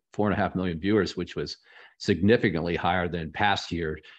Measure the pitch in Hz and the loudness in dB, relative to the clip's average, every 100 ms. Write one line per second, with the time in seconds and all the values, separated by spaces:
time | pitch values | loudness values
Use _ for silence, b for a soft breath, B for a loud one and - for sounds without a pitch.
0 | _ - 104 92 92 92 92 82 95 107 | _ -2 0 2 0 0 -2 -2 2 2
1 | 85 - 85 - 73 - B B B _ | 2 -2 -6 -6 -8 -10 B B B _
2 | - 95 98 117 113 78 85 82 87 90 | 0 2 4 4 4 0 -2 0 0 0
3 | 87 85 80 - 104 98 - 85 80 78 | -2 -4 -6 0 0 0 -2 -4 -4 -6
4 | B | B